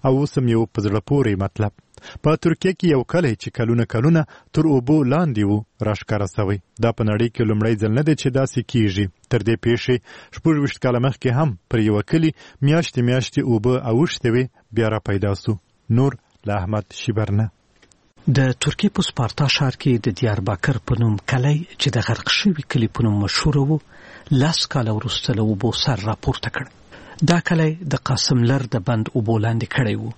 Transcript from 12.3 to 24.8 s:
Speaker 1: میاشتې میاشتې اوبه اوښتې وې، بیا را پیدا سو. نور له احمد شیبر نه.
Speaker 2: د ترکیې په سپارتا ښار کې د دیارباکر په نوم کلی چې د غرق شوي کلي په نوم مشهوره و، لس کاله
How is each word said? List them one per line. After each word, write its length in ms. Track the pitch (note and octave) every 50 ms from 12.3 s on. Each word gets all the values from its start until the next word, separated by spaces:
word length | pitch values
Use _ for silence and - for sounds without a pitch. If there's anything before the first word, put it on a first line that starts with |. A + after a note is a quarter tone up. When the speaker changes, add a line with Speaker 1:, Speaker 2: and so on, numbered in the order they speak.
| - - - - - _ C#3
Speaker 1:
میاشتې 360 | C#3 D3+ E3+ D#3+ - - C3 A#2+
میاشتې 340 | A#2+ B2 C3 A2+ - - D3 -
اوبه 260 | C3+ A#2 A2 G#2 B2 B2+ B2+ C#3+ B2
اوښتې 380 | A2 A#2+ E3 E3 - - - A#2+ A2+
وې، 120 | B2 C3 - _ _ _ _ G#2+
بیا 120 | A2 A2+ A2
را 100 | G#2+ A2
پیدا 340 | _ - G2+ G2 G2+ G2+ G2 - -
سو. 140 | - A2 - _ _ _ _ _ -
نور 220 | A2+ A#2+ C3 C#3 C3 - _ _ _ _ _
له 80 | G#2 G2+ G2+
احمد 260 | F2+ F2 G#2+ G#2+ G#2 _ - -
شیبر 320 | - - G#2+ G#2+ G#2+ F#2+
نه. 180 | G2 G#2 A2 G#2+ _ _ _ _ _ _ - _ _ _ _ _ _ _ -
Speaker 2:
د 120 | - C3 C#3 C3+ C3
ترکیې 380 | B2 _ - D3 - - - G#3 -
په 60 | - F3+ -
سپارتا 380 | - - B2 G#2+ - - D3
ښار 260 | C3 - - C#3+ C3 - -
کې 100 | - C#3+ B2 A2+ -
د 40 | B2 G2+ -
دیارباکر 640 | B2+ A2+ G#2 G2 F#2+ G#2 G#2 - - - C#3 A2 -
په 80 | - A#2+ G#2+
نوم 180 | A2+ A2+ G#2+ F#2+ - -
کلی 260 | - B2+ B2+ C#3+ D3+ D3+ F3 - - -
چې 80 | - - -
د 20 | B2 - -
غرق 160 | A#2 - - -
شوي 340 | - - - G#3 E3+ D3 C3+ _
کلي 160 | - B2 A2+
په 160 | G#2+ - - A#2+
نوم 80 | A2 G#2 G2+ G2+
مشهوره 400 | G2 - - - D#3 C#3+ C#3+ C3+
و، 160 | C#3 D#3 D3 - - - - - - - - - -
لس 360 | C#3+ B2+ C3 D#3+ E3 - -
کاله 240 | - - C#3